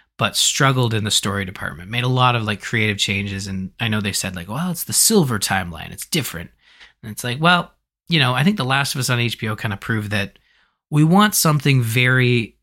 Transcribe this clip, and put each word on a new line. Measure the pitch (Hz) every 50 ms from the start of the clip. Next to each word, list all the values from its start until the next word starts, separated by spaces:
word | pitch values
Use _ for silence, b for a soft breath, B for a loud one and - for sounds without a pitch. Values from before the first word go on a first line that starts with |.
| b b _ -
but | - 104 -
struggled | - - - - - 143 135 135 127 127 117 113
in | 110 101
the | 107
story | - - - 113 98 101 98
department, | 92 - - 98 92 - - 87 95
made | 113 123 123
a | 127
lot | 127 127 127 127 120
of, | 117 110
like, | 107 104 98 -
creative | - - 113 110 107 104 101
changes. | - - 101 98 101 101 98 98 98
And | 101 98 95 95 92 - -
I | 117 110
know | 107 107
they | 101 107 90
said, | - - 101 92
like, | 87 85 92
"Well, | 107 139 175 185
it's | 170 - -
the | - -
silver | - - - 226 208 165 131 120 101
timeline. | - - 98 95 92 87 80 73 80 80 85
It's | - -
different." | - - 170 123 - - 85 85 - - b b b b b b b b _ -
And | 113 104
it's | - -
like, | 123 120 135
well, | 160 170 180 175 170 - _ _ _ _ _ _ _ -
you | 170 160
know, | 135 127 127
I | 127 147
think | 185 214
The | 208 135
Last | 127 131 139 139 - -
of | 139
Us | 131 -
on | 127 120
H | 120 120 - -
B | - 110
O | 107
kinda | - - 117 98
proved | - - - 117 110 104 101
that | 101 101 101 98 - _ _ _ _ _ _ _ _ _ _ _
we | 151 147 151
want | 160 175 196 208 214 196
something | - - 165 147 151 - 147 139 131 120
very | 113 110 127 123 127 127 127 127 123 123 120 110 98 - _